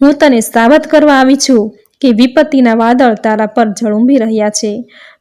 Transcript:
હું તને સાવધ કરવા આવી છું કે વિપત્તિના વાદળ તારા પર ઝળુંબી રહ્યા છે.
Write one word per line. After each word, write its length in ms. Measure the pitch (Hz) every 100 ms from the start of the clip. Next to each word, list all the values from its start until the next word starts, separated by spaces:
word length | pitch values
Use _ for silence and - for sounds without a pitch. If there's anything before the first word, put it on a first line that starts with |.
હું 120 | 277
તને 260 | 294 302 247
સાવધ 420 | 214 233 233 311
કરવા 320 | 311 302 302
આવી 220 | 269 262 277
છું 400 | - 247 214 - _ _
કે 100 | 269
વિપત્તિના 600 | 220 254 254 302 277 240
વાદળ 400 | 226 226 247 254
તારા 320 | 214 226 214 214
પર 240 | 247 220
ઝળુંબી 460 | 196 233 214 247 277
રહ્યા 340 | 220 220 208
છે. 360 | 214 214 214 240 - - _